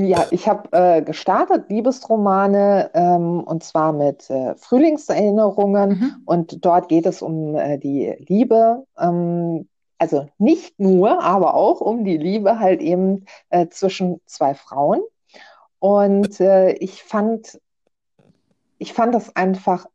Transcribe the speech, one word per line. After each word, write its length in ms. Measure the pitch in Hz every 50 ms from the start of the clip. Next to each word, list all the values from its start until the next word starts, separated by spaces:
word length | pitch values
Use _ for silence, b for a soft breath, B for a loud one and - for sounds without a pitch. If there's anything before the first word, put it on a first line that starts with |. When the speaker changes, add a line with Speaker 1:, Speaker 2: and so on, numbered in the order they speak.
| 196 196
Speaker 1:
ja, 200 | 185 170 170 -
ich 160 | - 175 - 220
hab, 260 | 202 190 - - -
äh, 260 | 170 180 180 170 160
gestartet, 640 | 151 160 156 - - - 190 226 330 370 392 320 - -
Liebesromane, 1200 | 202 220 214 269 254 254 - - 226 220 208 202 190 190 196 202 202 202 202 202 202 196 165 - -
ähm, 460 | 165 175 175 180 170 170 170 175 175 -
und 200 | - 160 165 -
zwar 280 | - - 160 156 160 151
mit, 360 | 147 143 143 139 - - -
äh, 240 | 131 131 131 120 82
Frühlingserinnerungen. 1300 | - - - - 254 302 330 311 294 - - 185 151 202 208 202 214 220 208 196 208 202 202 196 208 202 196
Speaker 2:
Mhm. 260 | 202 180 214 262 - - -
Speaker 1:
Und 380 | - 165 175 165 165 - 160 -
dort 260 | 185 170 180 175 175
geht 180 | 160 165 165 190
es 160 | 170 - -
um, 320 | 131 165 160 156 151 151
äh, 240 | 156 - 143 147 139
die 340 | - 139 139 143 110 - - - - -
Liebe, 580 | 180 208 247 - 220 226 226 226 233 247 269 _ _ -
ähm, 680 | - 175 175 175 175 170 170 175 170 170 165 160 - - _ _ _ _ _ _
also 260 | 165 160 160 143 139 147 _ _
nicht 400 | 202 247 330 330 - - - -
nur, 420 | 202 190 190 180 180 220 320 370
aber 320 | - 170 180 196 180 156 -
auch 260 | 139 180 226 349 -
um 240 | - - 220 240 220
die 140 | 196 180 156
Liebe 420 | 147 175 196 220 202 190 226 220
halt 220 | 226 185 190 165
eben, 440 | - 160 175 180 185 190 196 196 190 B B B B _
äh, 160 | - 175 170 165
zwischen 520 | - - - 196 190 - 190 180 175 160 -
zwei 300 | _ - - 156 135 139
Frauen. 460 | - _ - - 135 143 151 196 294 415 453 - _ _ b b b b b b b b b _ _
Und, 640 | - 196 202 202 202 202 196 196 202 196 202 -
äh, 320 | 185 190 196 190 190 185 -
ich 300 | - - 190 - - -
fand, 580 | - - 214 214 220 226 226 226 - - - _ _ _ _ _ _ _ _ _ _ _ _ _ 50 _ _ _ _ _ _ _ _ _ _
ich 140 | - - -
fand 200 | - 233 233 247
das 220 | 226 - - -
einfach 500 | - 180 190 190 185 - - 185 170 - - -